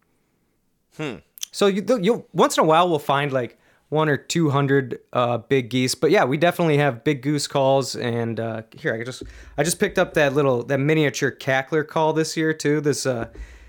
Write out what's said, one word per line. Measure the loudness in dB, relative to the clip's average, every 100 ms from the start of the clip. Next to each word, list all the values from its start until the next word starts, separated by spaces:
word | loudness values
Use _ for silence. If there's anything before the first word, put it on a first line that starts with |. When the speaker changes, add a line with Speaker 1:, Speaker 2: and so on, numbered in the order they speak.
| _ _ _ _ _ _ _ _ _ -12
Speaker 1:
Hmm. | -10 -10 -16 -18 -16
Speaker 2:
So | -2 0
you, | 0 0 0
you'll, | 2 0 -2
once | 0 0 2
in |
a | 4
while | 4 4
we'll | 0
find, | 0 -2 0
like, | -2 -4 -10 _ _ _
one | 0 2
or | 0
two | -2 0 2
hundred, | 2 2 2 0 -6 -6
uh, | -2 0 -2
big | 0 -2 0
geese. | -2 -2 0
But | 2
yeah, | 4 2
we | 2
definitely | 2 2 2 4
have | 2 0
big | -2 -2
goose | -2 -4 -2
calls. | 0 4 4 2 -4
And, | -4 -2 -4 -4
uh, | -6 -8 -12
here, | -8 -6
I | -6
just, | -8 -12 -16 -18 -10 -4
I |
just | -2 0
picked | 0 0
up | 0
that | 2 2 2
little, | 2 0 -2
that | -2
miniature | 2 2 2 0 -4
cackler | -4 -2 -2 0 -2 -2
call | 0 0
this | 0 -2 -2
year | -2
too. | -2 0 0
This, | 0 -2 -2
uh, | -4 -6 -12 -18 -20